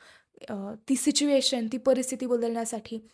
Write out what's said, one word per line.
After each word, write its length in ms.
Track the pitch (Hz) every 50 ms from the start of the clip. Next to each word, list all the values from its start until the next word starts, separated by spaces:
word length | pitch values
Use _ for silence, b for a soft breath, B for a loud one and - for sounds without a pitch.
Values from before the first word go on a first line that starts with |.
| B B B B B B B - - -
अ, 60 | 208 196 196 202 220 214 _ -
ती 80 | 269
सिच्युएशन, 680 | - - 302 294 - 294 285 277 262 262 - 269 - 226
ती 100 | 220 262
परिस्थिती 500 | - - 262 254 262 254 - 262 - 262
बदलण्यासाठी 720 | 233 240 233 233 233 226 233 226 226 233 214 - - 226 220 220 b